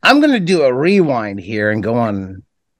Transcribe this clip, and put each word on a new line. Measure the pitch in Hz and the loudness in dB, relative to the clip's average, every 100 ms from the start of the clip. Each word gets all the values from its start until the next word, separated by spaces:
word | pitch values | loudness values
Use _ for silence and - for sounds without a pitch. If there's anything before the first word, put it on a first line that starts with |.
I'm | 196 285 | 2 4
gonna | 294 240 | 4 2
do | 170 175 | 2 2
a | 135 | 2
rewind | 127 170 202 156 120 107 98 | 2 2 2 2 -2 -4 -10
here | 92 107 107 | -8 -2 -2
and | 110 | -2
go | 107 120 | -2 -2
on, | 113 98 95 95 - _ _ _ | -2 -4 -8 -14 -20 _ _ _